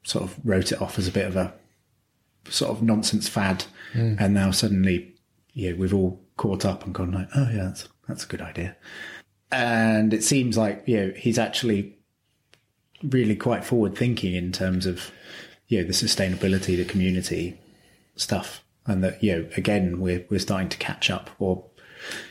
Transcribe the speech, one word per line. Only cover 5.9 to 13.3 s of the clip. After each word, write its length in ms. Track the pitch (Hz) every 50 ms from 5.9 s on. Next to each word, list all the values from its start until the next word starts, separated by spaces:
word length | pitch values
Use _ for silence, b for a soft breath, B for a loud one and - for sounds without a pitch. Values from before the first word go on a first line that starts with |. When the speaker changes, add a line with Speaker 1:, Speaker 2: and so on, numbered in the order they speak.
| 101
Speaker 1:
all 260 | 98 92 90 92 - - _ _
caught 280 | - - 104 95 92 -
up 200 | 98 92 - -
and 100 | 92 87
gone 180 | - 92 87
like, 160 | 92 92 92 - -
"Oh 140 | 139 139 117
yeah, 140 | 113 104 92
that's, 240 | 92 - - - - _ _ _ -
that's 160 | - - -
a 20 | -
good 120 | - -
idea." 360 | - 85 - - 85 92 - B B B B B B B B B B B _ _ _ _
And 600 | 139 127 120 120 117 113 113 113 110 107 107 107
it 120 | 110 110 -
seems 320 | - 147 135 123 120 107 110
like, 240 | 110 101 98 - -
you 100 | - 120
know, 160 | 104 98 95 95
he's 220 | - - 123 110 117
actually 580 | 110 104 - - - 117 104 98 101 - - _ _ _ _ _ _ _ _ _ _ _ _ _ _ _ _ _ _ _ _ -
really 340 | - 139 127 127 120 107